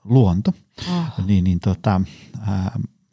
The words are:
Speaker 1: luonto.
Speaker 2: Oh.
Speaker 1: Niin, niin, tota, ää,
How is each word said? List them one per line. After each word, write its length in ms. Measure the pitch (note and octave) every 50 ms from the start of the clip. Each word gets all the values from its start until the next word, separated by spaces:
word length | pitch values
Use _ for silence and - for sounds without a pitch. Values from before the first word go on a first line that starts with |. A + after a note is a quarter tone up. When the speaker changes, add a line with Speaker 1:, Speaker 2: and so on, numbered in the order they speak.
| -
Speaker 1:
luonto. 500 | G2+ A#2+ C3+ A2+ F#2+ E2+ F#2+ G#2+ F#3+ - - _ _ _ - - F3+
Speaker 2:
Oh. 340 | F3+ F3 E3+ D#3+ - - F#2+
Speaker 1:
Niin, 180 | G2 G2+ F#2+ F2+
niin, 160 | F#2+ F2+ E2+
tota, 420 | - G#2 F#2 - - G#2 G2 F#2+ F#2 - - - - - - - G#2+
ää, 320 | G#2 G2 F#2+ F#2 G2+ - G#2+ A2 - _ _ _ _